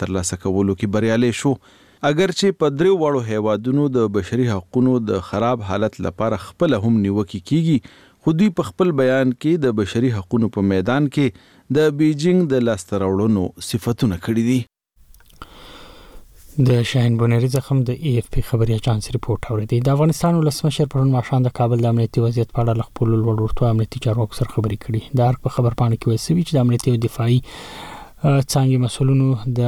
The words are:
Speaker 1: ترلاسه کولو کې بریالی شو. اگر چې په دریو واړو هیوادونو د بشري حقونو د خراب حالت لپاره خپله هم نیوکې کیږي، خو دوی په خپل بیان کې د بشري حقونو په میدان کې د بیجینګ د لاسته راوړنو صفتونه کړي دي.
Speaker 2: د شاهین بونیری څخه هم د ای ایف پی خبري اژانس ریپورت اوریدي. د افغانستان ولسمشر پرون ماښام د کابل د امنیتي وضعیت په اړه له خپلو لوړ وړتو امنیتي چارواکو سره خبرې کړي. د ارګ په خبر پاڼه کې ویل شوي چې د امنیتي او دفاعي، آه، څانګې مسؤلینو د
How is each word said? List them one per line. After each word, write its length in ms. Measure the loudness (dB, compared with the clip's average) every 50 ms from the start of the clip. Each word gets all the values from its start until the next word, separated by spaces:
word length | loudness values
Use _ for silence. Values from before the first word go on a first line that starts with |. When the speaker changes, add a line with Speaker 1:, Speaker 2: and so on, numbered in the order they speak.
| -6
Speaker 1:
ترلاسه 360 | -4 -4 -4 -4 -4 -6 -4 -4
کولو 340 | -2 0 0 0 0 0 -2
کې 180 | -2 -2 0 0
بریالی 360 | 2 2 2 2 2 0 0 0
شو. 160 | -2 -2 -2 -2 _ _ -20 _ _ _ _ _
اگر 300 | -2 0 2 2 0 0 0 0
چې 180 | 0 -2 0 0
په 140 | 0 -2 0 2
دریو 180 | 2 2 2
واړو 240 | 2 2 0 0 -2 -2 -2
هیوادونو 560 | -2 -2 0 0 -2 0 -2 -2 0 0 0 0 2
د 160 | 0 0 0 0
بشري 280 | -2 -2 -2 -2 0 0 0
حقونو 440 | -2 -2 -6 _ 0 2 2 2 2 2 0
د 160 | 0 -2 -2 -4 -4
خراب 340 | -4 -2 0 0 -2 -2 -4 -4
حالت 260 | -2 -2 -2 -2 -4 -4 -6
لپاره 360 | -6 -4 -4 -4 -4 -4 -4
خپله 400 | -8 -14 -4 -2 0 0 0 0
هم 100 | 0 0 2 2 2
نیوکې 360 | 0 0 -2 -2 -4 -8 -12 -4 -2
کیږي، 300 | 0 0 2 2 2 0 0 -6 -14 -20 -20 -20 _ _
خو 140 | _ -2 2 2
دوی 120 | 2 2 2 -2
په 80 | -4 -4
خپل 240 | -2 0 0 2 2 2
بیان 320 | 2 2 2 2 2 0
کې 320 | 0 -2 0 0 0 2 2
د 120 | 0 0 0
بشري 300 | -2 -2 0 0 0 0 0 -2
حقونو 340 | -4 -2 0 0 0 0 0
په 120 | 0 0 2
میدان 380 | 2 2 0 0 0 0 0 0 0
کې 640 | 0 0 0 -2 -6 -14 _ _ _ _ -2 0 2
د 200 | 2 2 2 2
بیجینګ 500 | 2 2 2 2 2 2 4 4 2 2
د 120 | 2 2 2 2
لاسته 320 | 0 -2 -4 -4 -2 -2 0
راوړنو 640 | 0 2 2 2 2 2 2 0 -2 -6 -10 -8 -6
صفتونه 500 | -6 -4 -2 -4 -2 0 0 0 0 -2 -4
کړي 180 | -2 -2 0 0 2
دي. 100 | 0 0 -2 -6 _ _ _ _ _ _ -20 -20 -20 -20 _ _ -20 -20 -20 -20 -20 -20 -20 -20 -20 -20 -20 -20 -20 -20 -20 -20 -20 -20 -20 -20 -20 -20 -20 -6 -2 2 2 4
Speaker 2:
د 20 | 4 2 2 2
شاهین 260 | 2 2 2 2 2 2
بونیری 280 | 2 2 2 2 2 0 0
څخه 180 | -2 -2 0
هم 80 | 0 0 0 0
د 20 | -4 -4 -2
ای 80 | 0 0 0
ایف 100 | -2 0 -2
پی 60 | -2 0 0
خبري 260 | 0 0 2 0 0
اژانس 340 | 0 0 0 -2 -2 -2 -4 -6
ریپورت 340 | -6 -4 -4 -4 -4 -4 -4 -4
اوریدي. 260 | -4 -2 -2 -2 0 2 2
د 80 | 2
افغانستان 420 | 2 2 2 2 0 0 2 2 2
ولسمشر 480 | 2 0 0 0 -2 -2 0 0 -2 0
پرون 180 | 0 2 2 2 2
ماښام 320 | 0 0 0 0 0 0 0
د 40 | 0 0
کابل 240 | 0 0 2 2
د 80 | 2 2 2
امنیتي 280 | 2 0 0 0 0 0
وضعیت 280 | 0 0 -2 -2 -2 -2
په 80 | -2
اړه 160 | 0 0 0 -2
له 60 | -4 -6
خپلو 280 | -4 -2 0 0 2 2 2
لوړ 120 | 0 0 0
وړتو 280 | 0 -2 0 0 2 2
امنیتي 280 | 2 0 -2 -4 -6 -6 -4
چارواکو 320 | -2 -2 -2 -2 -4 -6 -8
سره 160 | -8 -6 -4
خبرې 240 | -4 -2 -2 -4 -6 -6
کړي. 160 | -6 -6 -6 -6 -4 -2 0
د 80 | 2
ارګ 160 | 2 0 -2 -4 -4
په 80 | -2
خبر 200 | 0 0 0 0 0
پاڼه 160 | 0 0 0 0
کې 80 | 0 -2
ویل 140 | -2 -2 -2 -2
شوي 180 | 0 0 0
چې 60 | 0 0
د 80 | 2 2
امنیتي 300 | 2 0 0 0 0 0
او 80 | 0
دفاعي، 400 | -2 -4 -2 -2 0 2 2 0 0 -4 -10 -18 -18 -18 -16 -16 -16 -16 -18 -18 -20 -20 -8 -2 0
آه، 160 | 2 2 2 0 0
څانګې 260 | 0 0 2 2 2 2 0
مسؤلینو 420 | -2 0 0 2 2 4 4 2 2 0 0 -2 -4 -2 0
د 20 | 0